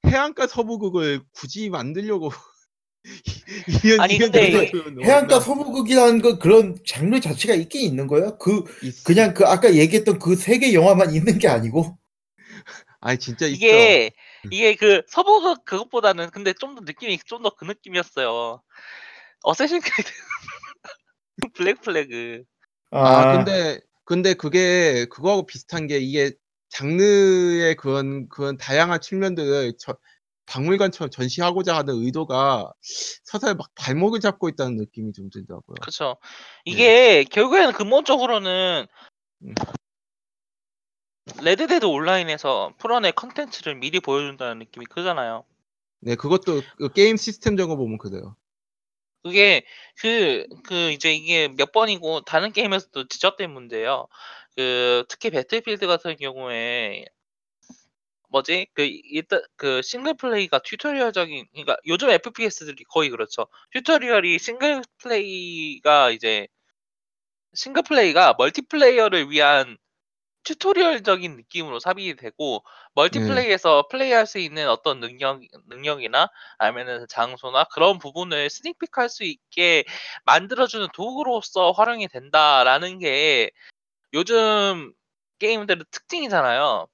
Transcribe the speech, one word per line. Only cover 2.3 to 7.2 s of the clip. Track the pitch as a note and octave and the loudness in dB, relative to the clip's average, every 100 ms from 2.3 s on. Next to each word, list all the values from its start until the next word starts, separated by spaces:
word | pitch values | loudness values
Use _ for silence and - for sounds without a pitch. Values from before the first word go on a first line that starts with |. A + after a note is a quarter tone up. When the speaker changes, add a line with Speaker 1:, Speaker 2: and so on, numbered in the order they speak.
| C3+ _ _ _ _ _ _ | -10 _ _ _ _ _ _
Speaker 1:
<laughs> | - - - - - G3+ F3 | -20 -12 -12 -12 -14 -14 -4
이, | D#3+ | 2
이런, | A3 A3 | 4 4
Speaker 2:
아니, | F#3+ | 4
Speaker 1:
이런 | G#3 A3+ | 2 4
Speaker 2:
근데 | A3+ G3 | 6 6
Speaker 3:
근데 | G3+ - | 4 2
Speaker 1:
장소를 | F3 D#3 C3 | -4 -8 -2
Speaker 3:
해안가 | F3+ C#4+ C#4+ | 4 4 6
Speaker 1:
넣었나? | C4 | 2
Speaker 3:
서부극이라는 | A#3+ C#4 C#4+ C4 A3 C4 A#3+ A#3 | 2 -4 -4 -4 2 6 6 6
그, | A#3 F#3+ | 2 2
그런 | E3 A3+ G3+ D#3+ | 6 6 6 -6
장르 | - B2 E3 C4 | -10 -4 0 0